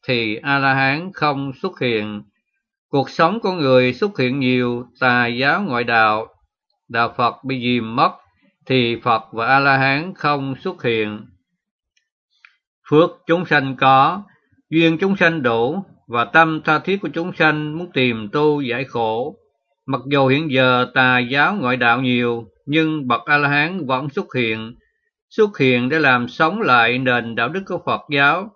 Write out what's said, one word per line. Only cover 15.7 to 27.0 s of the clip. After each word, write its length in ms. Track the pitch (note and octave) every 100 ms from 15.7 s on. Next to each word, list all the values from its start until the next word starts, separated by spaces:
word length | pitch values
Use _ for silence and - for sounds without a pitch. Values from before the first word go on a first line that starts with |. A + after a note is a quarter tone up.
| F3 G3 _ _
và 180 | A#2 A#2
tâm 360 | E3 E3 D#3
tha 160 | D#3+ D3+
thiết 220 | D#3 G3
của 80 | E3
chúng 200 | E3 F3
sanh 440 | - D#3 D3+ D3+ D#3
muốn 140 | F3
tìm 380 | C#3 B2+ A2+ G#2+
tu 300 | D3 D3+ D3
giải 220 | C3 A#2+
khổ. 520 | C3+ A#2+ A2+ A2+ C#3 G3 _ _ _ _ -
Mặc 160 | C3 B2+
dù 160 | C#3+ C3+
hiện 240 | C3+ D#3+
giờ 400 | C3 B2+ B2+ B2
tà 260 | C3+ B2+ B2+
giáo 360 | B2 C3+ D#3 G3+
ngoại 220 | B2+ B2
đạo 240 | A#2+ A#2+
nhiều, 440 | C3 B2 A#2+ A#2 A2 _ -
nhưng 420 | D3+ D#3+ D#3 B2+
bậc 180 | A#2 -
A-la-hán 600 | D3 C#3+ C#3+ D#3 F#3 C3
vẫn 240 | B2+ D3
xuất 160 | G3+ G3 B2+
hiện. 400 | A#2 A2 A2+ - _ _ _ _ _
Xuất 280 | - G#3+ G#3
hiện 320 | C3 B2 B2+
để 100 | D#3+
làm 280 | C#3+ B2 A#2+
sống 340 | - D#3+ G3+
lại 360 | F#3 B2 A2+
nền 380 | B2